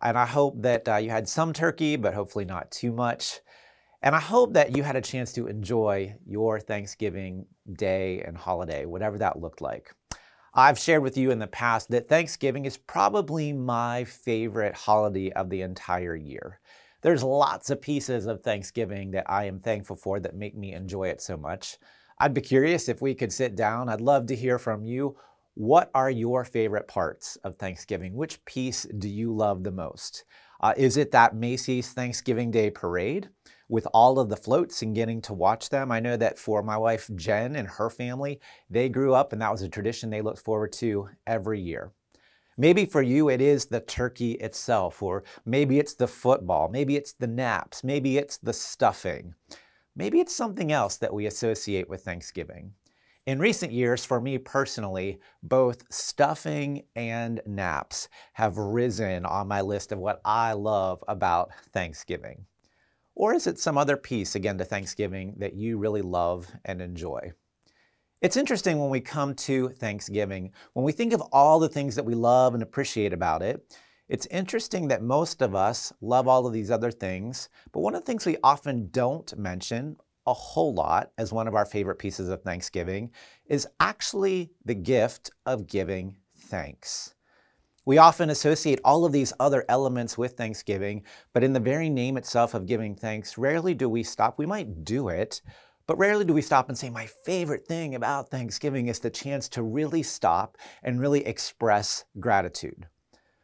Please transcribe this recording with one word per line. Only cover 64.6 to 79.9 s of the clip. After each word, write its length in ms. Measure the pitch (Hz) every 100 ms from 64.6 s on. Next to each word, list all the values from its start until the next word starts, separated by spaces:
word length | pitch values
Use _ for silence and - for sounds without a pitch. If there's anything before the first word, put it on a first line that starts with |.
| -
Thanksgiving 720 | 101 95 - 101 95 92 98
that 160 | 98
you 240 | 98 110 113
really 240 | 107 107
love 500 | 92 87 87 90 87 - -
and 160 | 92
enjoy? 500 | 87 85 82 67 87 - _ _ _ _ _ _ _ _
It's 140 | 180 247
interesting 440 | 285 214 190 156
when 100 | 139
we 100 | 131
come 340 | - 151 139
to 360 | 131 - 135 127
Thanksgiving, 800 | 127 113 104 - 101 101 95 92 - -
when 100 | -
we 80 | 139
think 220 | 147 233
of 80 | 220 -
all 260 | 139 143 160
the 120 | 160
things 260 | 151 139 110
that 80 |
we 120 | 117 117
love 380 | 117 127 127
and 80 | 120
appreciate 520 | 110 - 135 113 104
about 280 | 85 87 78
it, 320 | 95 135 - - _ _ -
it's 160 | - -
interesting 640 | 175 190 226 226 190 151
that 120 | 113
most 400 | 117 143 170 -
of 140 | 123 95
us 380 | 98 120 - -
love 260 | 104 127 127
all 180 | 131 123
of 60 |
these 180 | 113 101
other 220 | 113 117
things, 560 | - 92 92 110 123 - _ -
but 80 | -
one 160 | 202 294
of 60 |
the 40 | 320
things 200 | 226 180
we 100 | 156
often 460 | 131 143 147 123 95
don't 460 | 127 123 156 - -
mention 580 | 98 90 - 117 147